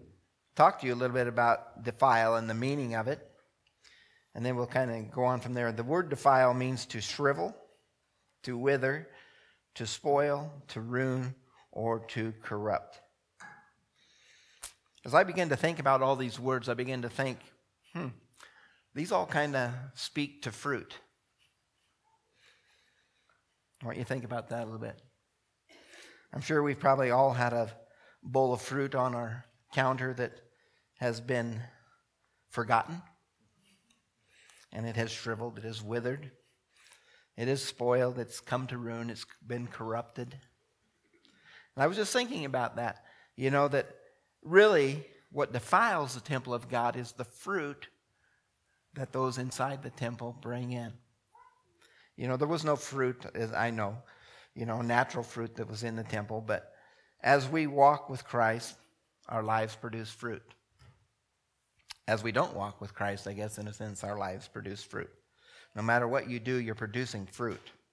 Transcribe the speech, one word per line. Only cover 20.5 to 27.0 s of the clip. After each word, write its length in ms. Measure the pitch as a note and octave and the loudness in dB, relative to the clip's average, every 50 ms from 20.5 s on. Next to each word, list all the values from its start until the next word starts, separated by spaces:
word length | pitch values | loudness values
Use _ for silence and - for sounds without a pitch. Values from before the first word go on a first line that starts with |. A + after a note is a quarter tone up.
fruit." 480 | G#2+ - - C#3+ C#3 A2+ - - - - - _ _ _ _ _ _ _ _ _ _ _ _ _ _ _ _ _ _ _ _ _ _ _ _ _ _ _ _ _ _ _ _ _ _ _ _ _ _ _ _ _ _ _ _ _ _ _ _ _ _ _ _ _ _ - | -8 -6 -4 -4 -2 -4 -4 -8 -16 -20 -20 _ _ _ _ _ _ _ _ _ _ _ _ _ _ _ _ _ _ _ _ _ _ _ _ _ _ _ _ _ _ _ _ _ _ _ _ _ _ _ _ _ _ _ _ _ _ _ _ _ _ _ _ _ _ -12
I 40 | - A#2 | -10 -8
want 100 | - - | -6 -6
you 60 | B2 | -4
to 40 | - | -4
think 160 | C3+ C3+ A#2 | -4 -4 -6
about 260 | A2 A#2+ A#2 G#2+ - | -6 -6 -6 -6 -6
that 120 | A#2+ A2+ | -6 -6
a 40 | A#2 | -6
little 140 | A2 A2+ A2 | -6 -8 -10
bit. 220 | A2 A2 G#2+ - - _ _ _ _ _ _ _ _ _ _ _ _ _ - - - - - - - - - - _ _ | -10 -10 -12 -14 -18 _ _ _ _ _ _ _ _ _ _ _ _ _ -20 -20 -20 -20 -20 -20 -20 -20 -20 -20 _ _
I'm 100 | - C#3 | -10 -8
sure 200 | - - D#3 D3+ | -2 0 2 2
we've 180 | D3 D3 C3+ - | 2 2 2 4
probably 300 | - C#3 C3+ C3+ | 6 6 6 6